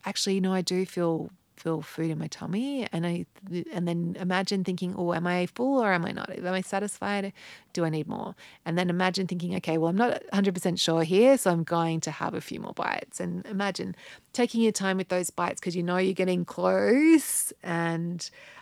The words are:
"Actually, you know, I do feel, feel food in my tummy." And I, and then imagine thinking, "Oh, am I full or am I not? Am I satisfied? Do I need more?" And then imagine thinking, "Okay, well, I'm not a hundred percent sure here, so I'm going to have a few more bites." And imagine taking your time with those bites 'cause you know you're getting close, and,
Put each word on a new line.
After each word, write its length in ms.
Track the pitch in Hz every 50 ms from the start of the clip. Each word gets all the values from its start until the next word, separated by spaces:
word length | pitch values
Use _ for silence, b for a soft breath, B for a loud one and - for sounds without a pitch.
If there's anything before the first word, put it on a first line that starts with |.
| -
"Actually, 300 | 190 196 - - 202 190
you 60 | 196
know, 120 | 185 190 190
I 80 | 185
do 240 | 180 - 180 185 190
feel, 460 | - - 180 175 165 165 156 160 175 - _ _ _ _
feel 240 | - - 165 160 156
food 300 | 156 - - - 165 160
in 80 | 156 156
my 80 | 160
tummy." 600 | 156 - - - 156 175 214 262 277 285 262 214 -
And 140 | - 165 170
I, 180 | 175 170 170 170 - _ - 196 190 175 175 170 330
and 160 | 262 180 175
then 280 | 170 170 170 170 170 180 -
imagine 440 | 190 180 180 190 196 - 202 190 180
thinking, 300 | - 180 175 185 180 190
"Oh, 180 | - 175 170 170
am 120 | 165 175
I 220 | 175 175 180 180
full 340 | 175 - - 247 269 277 262
or 100 | 226 202 185
am 120 | 170 165
I 60 | -
not? 180 | - - - - -
Am 160 | - 180 180 185
I 80 | 190
satisfied? 720 | 185 - 202 196 208 202 - - - 196 202 202 196 196 - B B B B B B B -
Do 100 | 180 165
I 40 | 160
need 180 | 156 156 156
more?" 280 | 165 - - - - - B B B B B B
And 120 | 165 165
then 120 | 175 185 180
imagine 360 | 170 180 185 185 180 196 185
thinking, 280 | 165 180 175 180 175 185
"Okay, 220 | - - 170 160 165
well, 100 | 160 165
I'm 80 | 180
not 240 | 202 240 240 - - - -
a 40 | 196
hundred 180 | 196 196 196 180
percent 260 | 180 - 185 170 -
sure 240 | - 170 165 165 160
here, 340 | 160 185 196 240 262 277
so 140 | 247 - 190
I'm 120 | 175 165 160
going 360 | - 175 170 165 165 165 165
to 100 | - 156
have 220 | 147 - 170 170 -
a 60 | -
few 180 | - - - -
more 140 | - - -
bites." 460 | - - - - - - - - -
And 260 | 180 175 175 180 -
imagine 480 | - 202 190 202 196 185 - 190 190 175 B B B B B B _ -
taking 280 | - 240 240 - 226
your 100 | 226 220
time 260 | 202 - 190 190 190
with 120 | 190 185 -
those 200 | 180 180 175 -
bites 280 | - - 175 175 - -
'cause 140 | - 185 165
you 80 | 180 175
know 140 | 175 180
you're 160 | 185 190 190 185
getting 320 | - 185 185 180 175 175
close, 1080 | - - 175 180 185 190 190 202 202 233 277 311 320 330 294 - - - - - - - - -
and, 640 | 185 170 170 170 165 165 165 170 170 175 170 - - B B B B B B